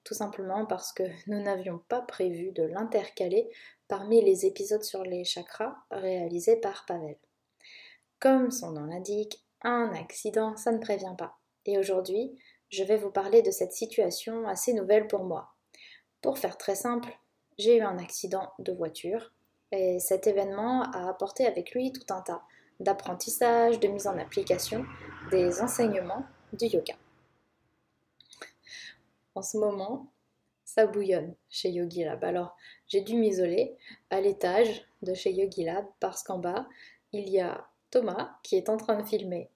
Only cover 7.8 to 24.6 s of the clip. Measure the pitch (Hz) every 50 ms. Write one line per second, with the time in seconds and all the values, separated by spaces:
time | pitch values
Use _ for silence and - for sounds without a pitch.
7.8 | - - - _ _ _ _ _ - 262 269 262 254 233 - - - 170 160 151
8.8 | 147 156 170 180 185 202 202 208 214 214 - - _ _ _ _ - 247 240 240
9.8 | 233 220 180 160 165 - - - - 214 208 220 220 220 214 - - 240 233 220
10.8 | 226 - 202 196 190 185 180 - 170 - - _ _ _ _ _ - 202 202 196
11.8 | 190 190 190 185 185 185 190 214 254 269 - - _ _ _ _ _ _ - 190
12.8 | 196 190 220 214 208 196 - 196 196 196 214 233 202 196 190 - 185 180 - -
13.8 | 226 220 - - 196 180 - - - 226 226 226 226 208 190 - - 254 233 214
14.8 | 190 190 208 220 214 214 214 196 185 185 160 - - - _ _ _ _ - -
15.8 | - - - - _ _ _ _ - - 269 - - 180 180 - - - 196 190
16.8 | - 240 240 240 233 - - - _ _ _ _ _ _ _ - 208 226 240 226
17.8 | 214 196 180 180 175 - - - - 185 190 190 185 185 - - 185 190 180 175
18.8 | 165 156 - - - 170 208 226 226 - _ _ _ _ _ _ _ _ 202 196
19.8 | 185 185 180 180 - - 190 190 - 214 196 196 196 196 196 202 220 240 254 254
20.8 | 240 - - 185 180 185 185 - 196 190 - - 254 233 - 175 175 - - 247
21.8 | 254 262 170 - - - 190 185 180 - 170 175 - _ _ _ _ _ _ -
22.8 | 190 196 196 196 - - 180 180 - 233 - - 247 233 233 233 233 233 233 220
23.8 | 220 196 202 202 196 202 185 165 - - - 202 196 - 180 180